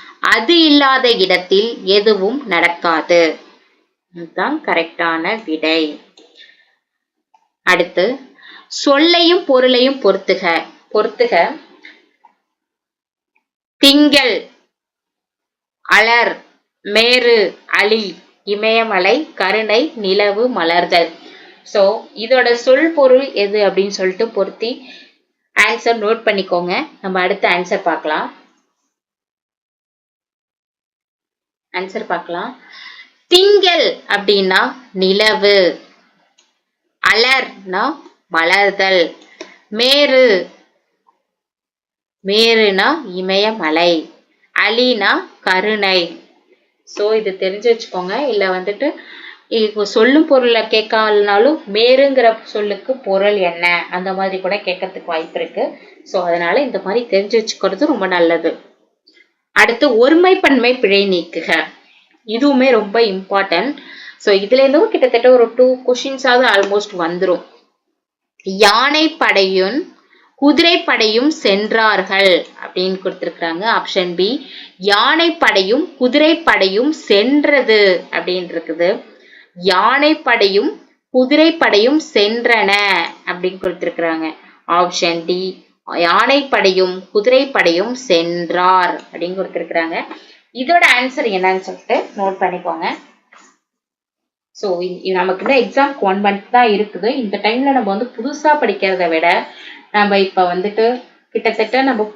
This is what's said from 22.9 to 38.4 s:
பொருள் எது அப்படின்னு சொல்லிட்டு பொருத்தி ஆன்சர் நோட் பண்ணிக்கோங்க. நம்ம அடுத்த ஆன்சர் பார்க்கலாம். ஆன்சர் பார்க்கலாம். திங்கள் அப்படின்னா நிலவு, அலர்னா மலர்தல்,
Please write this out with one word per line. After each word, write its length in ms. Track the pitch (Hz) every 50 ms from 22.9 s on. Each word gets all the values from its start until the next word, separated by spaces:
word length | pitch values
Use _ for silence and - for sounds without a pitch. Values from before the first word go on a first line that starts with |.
| 330
பொருள் 380 | 302 269 254 254 262 277 262
எது 380 | - - 202 202 202 214 202 190
அப்படின்னு 280 | 175 185 196 202 196 -
சொல்லிட்டு 280 | 190 185 185 - 226 226
பொருத்தி 440 | - 202 196 190 - - 214 233 262 254 - - - - - _ _ _ _ _ _ _ _ _ _
ஆன்சர் 460 | 208 208 214 226 233 - 240 233 226 208
நோட் 180 | 208 226 226 - 226
பண்ணிக்கோங்க. 600 | 208 196 190 - 180 175 175 175 185 233 311 - - _
நம்ம 180 | - 190 185 185
அடுத்த 300 | 180 185 202 196 - 214
ஆன்சர் 320 | 180 175 180 180 208 196
பார்க்கலாம். 460 | - 175 160 151 - 156 156 170 226 262 - - _ _ _ _ _ _ _ _ _ _ _ _ _ _ _ _ _ _ _ _ _ _ _ _ _ _ _ _ _ _ _ _ _ _ _ _ _ _ _ _ _ _ _ _ _ _ _ _ _ _ _ _ _ _ _ _ _ _ _ _ _ _ _ _ _ _ -
ஆன்சர் 320 | 180 185 190 190 226 -
பார்க்கலாம். 460 | - 180 165 - - 170 175 202 254 254 - - - - - - - - - - _ _ _ _ _
திங்கள் 720 | 349 359 381 403 415 403 359 359 349 330 254 190 165 - - -
அப்படின்னா 540 | 196 202 196 202 208 196 190 185 185 196 226 262 277 - - - _
நிலவு, 640 | 190 190 185 196 202 214 220 208 190 196 202 202 196 185 170 143 - - - _ _ _ _ _ _ _ _ _ _ _ _ _ _ _ _ _ _ _ _ _ _ -
அலர்னா 800 | 185 196 214 233 254 269 262 247 - - - - 190 180 190 226 269 320 - - - _ _ _ _
மலர்தல், 880 | 170 160